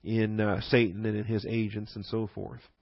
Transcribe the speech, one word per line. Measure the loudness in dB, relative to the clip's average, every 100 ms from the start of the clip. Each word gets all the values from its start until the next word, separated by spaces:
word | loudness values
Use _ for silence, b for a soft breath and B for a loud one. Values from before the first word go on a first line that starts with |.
in, | 0 2 2 2
uh, | 2 2
Satan | 4 4 4 2 -2
and | -2
in | 0
his | -2 0
agents | -2 -2 -4 -8 -10
and | -6
so | -4 -4
forth. | -6 -10 -12 -18 _